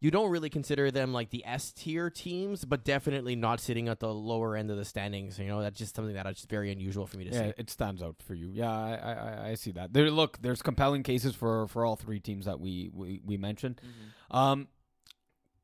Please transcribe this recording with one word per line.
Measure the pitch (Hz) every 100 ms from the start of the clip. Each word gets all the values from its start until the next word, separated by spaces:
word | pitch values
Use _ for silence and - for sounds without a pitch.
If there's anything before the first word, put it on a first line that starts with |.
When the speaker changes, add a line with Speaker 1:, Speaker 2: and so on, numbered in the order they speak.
Speaker 1:
you | 151
don't | 180 214
really | 175 156
consider | 151 135 143 139
them, | 131 131
like, | 123 113
the | 120 -
S | 127 -
tier | - 160 160 170
teams, | - 180 175 196 202 127
but | 139
definitely | 127 139 151 139 123 120
not | 113 120
sitting | - 117 117
at | 110
the | 113
lower | 107 107 113 113 107
end | 107
of | 101
the |
standings. | 101 - 101 101 98 98
You | 98
know, | 104
that's | 104 101
just | 107 -
something | 110 98
that | 95
is | 92 -
very | 107 101
unusual | 98 95 98 92
for | 95
me |
to | 92
Speaker 2:
Yeah, | 120 107
Speaker 1:
see. | 110
Speaker 2:
it | 110
stands | - 107 92
out | 85 80
for | -
you. | 90 87
Yeah, | 104 117
I, | 110 110 113
I, | -
I, | 113 110 110 107
I | 110
see | 107
that. | 87 92
There, | 127 151
look, | 156 151 -
there's | 123 117
compelling | - 127 139 143
cases | 131 127 127
for, | - 117 113 107
for | 120 117
all | 110
three | 113 107
teams | 101 98 98
that | 76
we, | 92 90 90
we, | 90 92 98
we | 98 101
mentioned. | 101 104 131 123
Speaker 3:
Mm-hmm. | 120 117 107 - - 127
Speaker 2:
Um, | 135 139 139 _ _ _ - - _ _ _ _